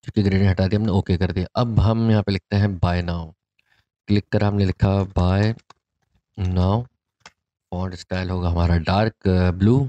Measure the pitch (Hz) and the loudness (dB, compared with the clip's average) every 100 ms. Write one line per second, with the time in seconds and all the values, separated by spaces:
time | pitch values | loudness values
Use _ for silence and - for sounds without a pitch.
0 | - - 98 95 98 95 95 104 110 95 | -4 0 2 2 2 2 0 0 0 -2
1 | - 90 92 87 87 - 123 107 104 113 | 0 -2 0 -2 -4 -4 0 2 2 2
2 | 113 110 101 98 _ 101 101 92 87 87 | 2 2 0 -4 _ 0 0 0 -2 -2
3 | 85 85 80 - _ _ _ _ _ _ | -4 -6 -8 -16 _ _ _ _ _ _
4 | - 104 - 107 104 101 95 - 101 98 | -2 -2 0 -2 0 0 -2 0 0 0
5 | 95 95 90 95 107 113 _ _ _ _ | -2 0 0 2 0 -4 _ _ _ _
6 | _ _ _ - 92 90 90 107 123 _ | _ _ _ -6 -2 0 0 0 -4 _
7 | _ _ - _ _ _ _ 90 92 90 | _ _ -20 _ _ _ _ -10 -10 -12
8 | - 92 92 90 87 85 85 85 80 95 | -10 -8 -4 -4 -2 0 2 0 0 0
9 | 110 - 98 92 90 90 101 131 | 0 -2 0 2 2 2 2 2